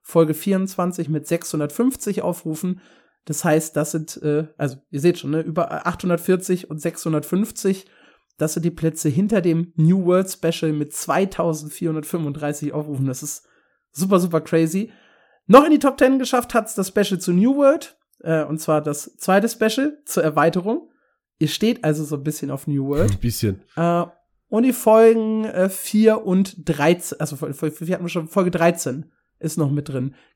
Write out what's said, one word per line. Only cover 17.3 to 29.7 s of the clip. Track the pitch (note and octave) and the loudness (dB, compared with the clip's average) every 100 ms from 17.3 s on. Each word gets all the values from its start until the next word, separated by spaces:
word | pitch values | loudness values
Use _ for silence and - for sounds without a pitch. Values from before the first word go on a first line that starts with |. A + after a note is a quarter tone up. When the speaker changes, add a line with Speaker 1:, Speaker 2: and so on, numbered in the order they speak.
Speaker 1:
New | F3 A3+ C#4 | 4 4 4
World. | C#4 D#4+ - _ _ _ | 4 4 0 _ _ _
Äh, | - D#3+ D3+ | -2 -2 -2
und | D#3 | -4
zwar | - D3+ | 0 0
das | D3+ D3 - - | 0 -6 -8 -8
zweite | - G3 A3+ | 2 2 2
Special | - A3 A3 C#4+ D4 - | 0 0 0 -2 -4 -6
zur | - | -2
Erweiterung. | D#3 D3+ D#3 F3 F3+ C#4+ - _ _ _ _ - | 0 2 2 2 -2 -4 -6 _ _ _ _ -4
Ihr | D3+ | -4
steht | - G#3+ A#3+ | 0 0 0
also | D#3 D3+ | 0 -2
so | D3 D3 | -4 -6
ein | |
bisschen | C#3+ D3+ C#3 | -6 -6 -6
auf | C3+ - | -8 -4
New | C#3+ C3+ | -4 -2
World. | C#3+ - | 0 0
Speaker 2:
Ein | - | 0
bisschen. | A#2 - A2 F#2+ _ - | -2 -2 -2 -2 _ -2
Speaker 1:
Äh, | E3+ E3+ F3 - _ _ - | 0 0 -2 -8 _ _ -4
und | G#3+ | 0
die | B3+ | 2
Folgen, | B3 - A3 A3+ A3+ A3 A3 A3 | 2 6 8 8 6 2 -2 -2
äh, | - F#3+ | 0 -2
vier | F#3+ - G#3+ A3 G#3+ G3+ | -2 -2 4 4 4 2
und | F#3 G3 - D#3+ | 2 0 -2 -4
dreizehn, | D3 D3 F3+ - - | 2 2 2 -2 -8
also | D3+ C#3+ | -8 -6
Fol-, | D3 | -8
Fol-, | C#3+ D#3 D3+ | -6 -6 -6
wir | E3 F3+ | -6 -6
hatten | F3 | -4
schon | F3+ D#3+ | -6 -4
Folge | G3+ F3+ | 0 2
dreizehn, | F3 E3+ F3 C#3+ C3 D#3 _ _ _ | 4 4 2 -2 -6 -10 _ _ _
ist | D#3+ - | -6 -2
noch | C#3+ | 0